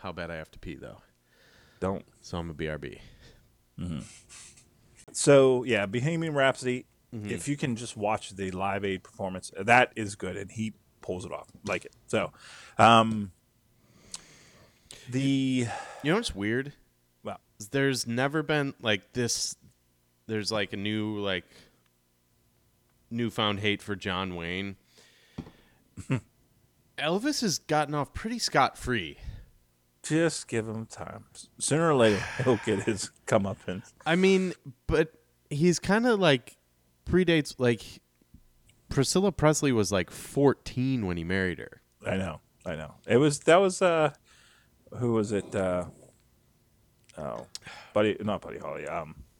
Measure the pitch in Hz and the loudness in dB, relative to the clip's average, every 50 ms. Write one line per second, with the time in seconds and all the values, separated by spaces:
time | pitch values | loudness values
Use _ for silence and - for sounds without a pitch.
0 | - 95 85 87 87 82 85 80 78 - - - - 92 73 - - 60 - - | -12 -10 -8 -8 -8 -8 -8 -10 -12 -14 -16 -14 -14 -12 -12 -12 -14 -16 -18 -20
1 | - _ _ _ _ _ _ _ _ _ _ _ _ _ _ _ 92 92 98 87 | -20 _ _ _ _ _ _ _ _ _ _ _ _ _ _ _ -4 -4 -4 -6
2 | - _ _ _ - - - 87 85 85 78 71 80 78 78 73 73 64 - - | -10 _ _ _ -14 -10 -8 -8 -8 -8 -8 -6 -6 -6 -6 -6 -8 -12 -14 -16
3 | - - - - - - - _ _ _ _ _ _ _ _ - 87 87 82 69 | -20 -20 -20 -20 -20 -20 -20 _ _ _ _ _ _ _ _ -10 -8 -8 -8 -8
4 | - - - - - - - - - - - - _ _ _ _ _ _ _ - | -10 -12 -18 -20 -20 -20 -20 -20 -20 -20 -20 -20 _ _ _ _ _ _ _ -20
5 | - - - - - 151 143 139 135 131 127 123 120 127 113 104 101 98 101 123 | -20 -12 -8 2 6 8 8 8 8 8 4 2 2 0 0 0 0 0 -2 -2
6 | 127 156 170 165 165 160 147 143 135 135 127 - 127 127 123 127 - _ _ _ | -2 -2 -2 -2 -2 -2 0 2 2 2 2 0 -2 -4 -4 -4 -8 _ _ _
7 | _ _ - 113 104 104 117 90 - - 143 143 - 139 117 107 123 107 - 107 | _ _ -12 -10 -8 -8 -8 -6 -6 -6 -4 -4 -4 -4 -4 -4 -6 -10 -8 -4
8 | 101 104 110 104 - - 98 92 98 95 90 92 95 98 98 101 101 98 95 90 | -2 -2 -2 -2 -6 -10 -10 -8 -6 -6 -4 -4 -4 -2 -2 -2 -2 -2 -4 -4
9 | - - - - 104 95 92 92 - - - - 98 113 117 127 127 - - 113 | -8 -12 -12 -8 -8 -8 -8 -8 -12 -12 -12 -4 2 6 6 6 6 4 0 -4
10 | 110 101 101 - - 92 92 98 98 92 - 113 110 110 104 _ _ _ _ _ | -8 -8 -8 -8 -8 -8 -8 -8 -10 -10 -6 -6 -6 -6 -6 _ _ _ _ _
11 | - - 92 90 104 85 - - - - - - - 104 95 85 - - - _ | -10 -8 -8 -8 -8 -10 -12 -12 -14 -16 -20 -12 -6 -6 -6 -6 -6 -10 -20 _
12 | _ - - 110 90 90 - - - - - - - - - - 110 110 117 113 | _ -4 -2 -2 -2 -4 -6 -14 -20 -20 -20 -20 -20 -4 2 6 8 8 10 8
13 | 113 113 110 107 101 95 - _ _ _ _ _ _ _ _ _ _ _ _ _ | 6 4 0 -4 -6 -8 -12 _ _ _ _ _ _ _ _ _ _ _ _ _
14 | - - - - - - - - - - - - - _ _ _ _ - - - | -20 -20 -20 -20 -20 -20 -20 -20 -20 -20 -20 -20 -20 _ _ _ _ -20 -20 -20
15 | - - 123 131 139 139 139 135 135 131 131 127 120 117 - - - - - - | -12 -6 -4 -2 0 2 2 2 2 0 0 0 0 -2 -4 -8 -12 -14 -14 -4
16 | - 143 170 220 233 - - 98 101 107 117 127 135 143 - _ _ _ _ _ | -2 0 0 0 0 -4 -6 -4 -2 -2 -2 -2 -4 -6 -12 _ _ _ _ _
17 | _ _ _ _ - 101 95 - _ _ _ - 107 - - 139 139 139 131 117 | _ _ _ _ -12 -12 -12 -12 _ _ _ -20 -10 -4 -2 0 2 2 0 -2
18 | - 117 117 120 131 139 143 160 151 143 151 151 143 139 - - - 113 104 98 | -4 -4 -2 0 0 0 0 -2 -2 0 0 0 0 -2 -6 -4 0 0 0 0
19 | - _ - 123 120 117 - - - - - - - - _ _ _ _ _ _ | -2 _ -4 -2 -2 -2 -2 -4 -4 -6 -8 -12 -18 -20 _ _ _ _ _ _
20 | _ _ _ _ _ - 110 107 104 95 110 107 101 - - 101 98 104 107 107 | _ _ _ _ _ -6 -6 -4 -4 -2 -2 -2 -2 -4 -4 -4 -4 -2 -2 -2
21 | 107 107 107 104 101 98 92 90 - _ - - - _ _ _ _ _ _ _ | -2 -4 -4 -4 -2 -2 -2 -4 -6 _ -16 -20 -20 _ _ _ _ _ _ _
22 | _ _ _ _ _ _ _ _ _ _ _ _ _ _ _ _ _ _ _ _ | _ _ _ _ _ _ _ _ _ _ _ _ _ _ _ _ _ _ _ _
23 | _ - 117 117 120 110 - - 110 104 104 95 104 104 101 98 - 104 104 92 | _ -8 -4 -4 -4 -2 -2 0 0 0 0 0 0 -2 -2 -2 -4 -8 -10 -6
24 | 95 101 92 92 95 92 90 85 85 85 90 95 98 98 98 - _ _ _ - | -6 -4 -4 -4 -4 -6 -6 -8 -8 -6 -6 -6 -6 -8 -10 -14 _ _ _ -20
25 | - _ _ _ _ _ _ - - - - _ _ _ _ _ _ _ _ - | -20 _ _ _ _ _ _ -16 -16 -16 -18 _ _ _ _ _ _ _ _ -14
26 | - - 135 113 - _ _ _ _ _ _ _ _ _ _ _ _ _ _ - | -8 -6 -6 -6 -6 _ _ _ _ _ _ _ _ _ _ _ _ _ _ -4
27 | 139 156 170 202 226 302 285 - 247 202 143 - - - 156 151 147 139 151 147 | -2 0 0 0 0 -2 -2 0 0 -2 -2 -2 -2 -2 0 0 0 0 -2 -4
28 | 135 - - - - 226 247 226 - - - 151 131 - - - - 123 123 110 | -4 -4 -6 -8 -8 -6 -6 -4 -4 0 2 4 4 2 0 -4 -4 -4 -2 -2
29 | 87 73 71 - - - - - - - - _ _ _ _ _ _ _ _ _ | -4 -6 -10 -12 -14 -14 -14 -14 -16 -20 -20 _ _ _ _ _ _ _ _ _
30 | - - 151 160 165 160 151 - - - - 113 107 113 107 110 113 - - - | -6 -2 0 2 2 0 0 -4 -8 -6 -4 -4 -4 -4 -6 -8 -8 -10 -12 -14
31 | - - - 104 - _ - - - - _ - - - 131 156 165 165 151 131 | -14 -12 -14 -16 -18 _ -20 -20 -20 -20 _ -6 -2 0 2 2 4 4 6 6
32 | 117 110 104 95 - - - - 123 135 120 101 - - 104 98 101 - 107 92 | 6 6 6 4 0 -4 -4 0 2 2 2 2 2 0 0 0 0 -2 -2 -4
33 | - - - _ _ - 123 110 98 98 95 - - - 90 95 - - - - | -6 -10 -12 _ _ 0 2 2 2 0 -6 -8 -8 -8 -8 -8 -10 -14 -20 -8
34 | - 156 165 180 190 190 190 185 190 180 - - - 143 120 _ _ - 165 151 | -2 0 2 4 6 6 4 4 2 -2 -6 -10 -14 -20 -20 _ _ 0 0 0
35 | 160 160 - _ _ _ _ _ _ - 147 139 165 180 170 - - - 196 220 | 0 0 -4 _ _ _ _ _ _ -8 0 2 4 4 4 2 2 2 2 2
36 | 233 254 226 202 185 160 139 127 - - - _ _ _ _ _ _ _ _ _ | 4 2 2 4 4 4 4 2 0 -6 -20 _ _ _ _ _ _ _ _ _
37 | _ - - 175 185 165 170 165 143 - - - 127 120 120 107 - - - - | _ 0 2 2 4 4 4 2 2 -2 -2 0 2 2 2 0 -4 -12 -20 -20
38 | - _ _ _ _ _ - - _ _ _ _ _ _ _ _ _ - - 139 | -20 _ _ _ _ _ -20 -20 _ _ _ _ _ _ _ _ _ -2 0 0
39 | 131 - - 185 196 202 156 - 151 151 156 - - 143 127 110 101 92 101 95 | 2 2 2 2 2 2 2 4 4 4 4 4 2 2 4 2 2 2 2 0
40 | 87 - - - - - - 139 143 139 - - - - - 123 127 135 135 123 | 0 -2 -8 -16 -16 -4 2 4 6 6 4 4 -2 -8 -4 -2 -2 0 0 0
41 | 104 92 90 85 82 85 92 95 92 92 82 60 53 - - - _ _ _ _ | -2 -2 -2 -2 -2 -2 0 0 0 -2 -2 -6 -10 -14 -18 -20 _ _ _ _
42 | - 98 95 95 92 87 78 76 - _ _ _ - 90 82 78 78 71 - - | -6 -4 -2 -2 -2 -4 -6 -10 -14 _ _ _ -10 -8 -8 -8 -8 -12 -14 -10
43 | _ - 110 123 147 151 147 - - 156 165 185 202 190 185 - 196 180 170 160 | _ 2 4 6 6 4 2 2 4 6 6 6 6 4 2 2 2 2 4 2
44 | 156 143 - - _ _ _ _ _ _ _ _ _ _ _ _ _ _ 101 104 | 2 0 0 -6 _ _ _ _ _ _ _ _ _ _ _ _ _ _ -8 -4
45 | 123 120 113 113 104 101 110 98 92 - - 104 95 92 90 90 87 71 - - | -2 0 2 0 0 0 -2 -4 -4 -4 -4 -2 -2 -2 -2 -4 -4 -8 -12 -20
46 | - - _ _ _ _ _ _ _ _ _ _ _ _ _ _ _ _ _ _ | -20 -20 _ _ _ _ _ _ _ _ _ _ _ _ _ _ _ _ _ _
47 | _ - - - 76 69 57 57 62 - - - - - - - - - - 104 | _ -20 -14 -12 -10 -10 -10 -10 -12 -14 -18 -18 -18 -18 -18 -18 -12 -2 0 2
48 | 107 107 98 - - 104 101 - - - - - - 76 73 73 73 73 82 85 | 2 2 0 0 -2 -4 -4 -4 -6 -10 -12 -10 -10 -10 -8 -8 -8 -6 -6 -6
49 | 78 76 - - - - _ | -8 -10 -14 -18 -20 -20 _